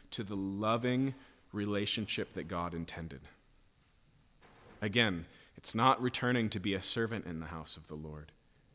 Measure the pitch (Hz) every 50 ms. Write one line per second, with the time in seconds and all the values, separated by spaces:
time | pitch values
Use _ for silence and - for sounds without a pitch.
0 | - - - - 107 95 104 98 95 98 98 101 107 107 117 117 123 123 127 127
1 | 135 135 131 - - - - - - - - 104 104 104 104 101 104 - - 117
2 | 104 - - 110 98 - - 92 73 85 92 85 87 85 85 85 85 - - 87
3 | 82 78 73 65 - - - - _ _ - - _ _ _ _ _ _ _ _
4 | _ _ _ - _ - - _ - - - - - - - - 104 107 101 120
5 | 117 104 90 82 82 - - - - - - - - - - 113 120 131 - -
6 | 127 123 - - 127 123 127 120 113 107 - 101 90 104 95 92 - - - 120
7 | 113 107 117 98 - 87 82 80 80 80 85 80 78 - - 80 78 - 78 76
8 | 78 78 76 76 76 - - - _ - _ - - _